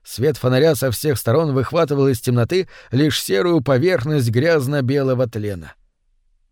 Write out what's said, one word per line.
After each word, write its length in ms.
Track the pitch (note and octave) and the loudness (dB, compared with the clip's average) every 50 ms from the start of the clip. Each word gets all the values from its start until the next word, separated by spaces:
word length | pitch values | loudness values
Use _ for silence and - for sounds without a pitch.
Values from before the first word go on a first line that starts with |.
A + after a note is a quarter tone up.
| _ | _
Свет 340 | - - - A#2+ D#3 C#3 | -16 -8 -2 -2 -2 -2
фонаря 380 | - - B2+ B2+ B2+ D3+ E3 D3 | 0 0 0 2 4 4 4 2
со 160 | - C#3+ C3 | 2 0 -4
всех 260 | A2 - - D3+ C3+ | -4 -2 -2 -2 -2
сторон 360 | - - A#2 A#2 D#3 E3 D3+ C3 | -2 0 0 0 2 0 0 0
выхватывал 540 | C3+ B2 - D3+ E3+ E3 C3+ D3 C#3 C3+ | -2 -2 0 0 0 0 0 2 2 2
из 120 | C#3 B2+ - | 2 0 0
темноты 460 | - B2+ B2 A#2+ A#2 A#2 E3+ F#3 D#3+ - - - - - | -2 0 0 0 0 0 0 -4 -4 -4 -12 -20 -12 -4
лишь 300 | - B2+ D3+ D3+ A#2+ - | 0 0 2 2 0 -2
серую 400 | - - F#3 G3 F#3 F3 E3+ D#3 | -4 -2 0 0 2 2 2 2
поверхность 680 | A#2+ - C3+ B2 C#3+ F#3 F#3 D#3+ A#2 D#3 D3+ D3 A#2+ A#2 | 2 2 0 2 2 2 0 0 -2 -2 -2 0 0 2
грязно-белого 960 | G#2+ B2 D3 E3+ E3 D#3 B2+ C3+ D3 D3 B2+ A#2+ C#3 C#3+ C3+ C3 B2+ A#2+ C3 | 0 2 2 2 2 2 0 0 -2 -2 0 0 0 0 0 0 0 0 -2
тлена. 460 | A2+ - G#2+ G#2 G#2 G2 F2 D#2 - - _ _ _ _ _ _ _ _ _ _ _ _ _ _ _ | -2 -4 -6 -6 -6 -8 -10 -14 -18 -20 _ _ _ _ _ _ _ _ _ _ _ _ _ _ _